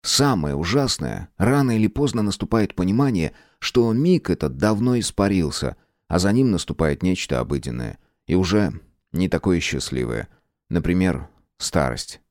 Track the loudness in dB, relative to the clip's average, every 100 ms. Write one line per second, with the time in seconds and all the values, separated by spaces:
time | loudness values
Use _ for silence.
0 | 0 2 2 2 -2 -2 -2 0 -2 -4
1 | -6 -8 -12 0 2 2 2 2 2 0
2 | -2 0 -2 -4 -2 0 0 0 0 2
3 | 2 0 -2 -6 _ _ 0 2 2 2
4 | 4 2 2 -2 -2 0 0 2 2 0
5 | -2 0 2 2 0 -2 -6 -8 _ _
6 | _ 0 2 2 2 0 -2 -2 0 0
7 | 0 -2 -2 -4 -2 -4 -4 -8 -8 -12
8 | _ _ -2 0 2 2 0 -4 -16 _
9 | _ -2 0 0 2 0 0 -4 -4 -4
10 | -4 -4 -8 _ _ _ _ -2 0 2
11 | 2 0 -8 _ _ _ -2 0 0 -4
12 | -10 -16 _